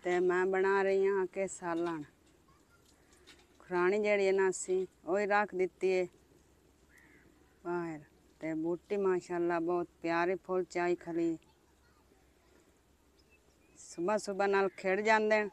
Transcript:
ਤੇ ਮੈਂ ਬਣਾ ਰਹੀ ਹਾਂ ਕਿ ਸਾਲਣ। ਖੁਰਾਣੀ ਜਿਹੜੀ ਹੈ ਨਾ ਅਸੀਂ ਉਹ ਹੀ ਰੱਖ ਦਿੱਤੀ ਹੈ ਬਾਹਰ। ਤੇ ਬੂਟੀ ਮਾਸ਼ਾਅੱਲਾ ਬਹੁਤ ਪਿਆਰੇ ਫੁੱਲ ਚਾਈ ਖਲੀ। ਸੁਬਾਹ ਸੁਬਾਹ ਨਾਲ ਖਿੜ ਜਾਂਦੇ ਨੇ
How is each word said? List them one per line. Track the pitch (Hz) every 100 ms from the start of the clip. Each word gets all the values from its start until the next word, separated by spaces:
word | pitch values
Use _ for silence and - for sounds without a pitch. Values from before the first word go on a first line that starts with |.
ਤੇ | 180 180
ਮੈਂ | 180 180 185
ਬਣਾ | 190 196 196
ਰਹੀ | 196 196 190
ਹਾਂ | 196 185
ਕਿ | - 190
ਸਾਲਣ। | - 180 165 170 160 147 _ _ _ _ _ _ _ _ _ _ - - - _ _
ਖੁਰਾਣੀ | - 180 180 208
ਜਿਹੜੀ | 208 202 190
ਹੈ |
ਨਾ | 190 190
ਅਸੀਂ | 180 - 185 185 _ -
ਉਹ | 190
ਹੀ | 202
ਰੱਖ | 208 208 180
ਦਿੱਤੀ | 185 _ 185
ਹੈ | 185 180 _ _ - _ _ _ _ _ - - - - _ _ _ 175
ਬਾਹਰ। | 175 170 156 147 _ _ _
ਤੇ | 156 156
ਬੂਟੀ | 160 170 _ 202
ਮਾਸ਼ਾਅੱਲਾ | 190 180 - 175 170 170
ਬਹੁਤ | 165 175 170 _
ਪਿਆਰੇ | 165 170 175 190 -
ਫੁੱਲ | 185 180
ਚਾਈ | 180 175 175
ਖਲੀ। | - 170 170 160 _ _ _ _ _ _ _ _ _ _ _ _ _ _ _ _ _ _ _ _ _ _ _ -
ਸੁਬਾਹ | - - 175 208
ਸੁਬਾਹ | 202 196 196
ਨਾਲ | 196 196 -
ਖਿੜ | 190 190
ਜਾਂਦੇ | 214 220 214 214
ਨੇ | 208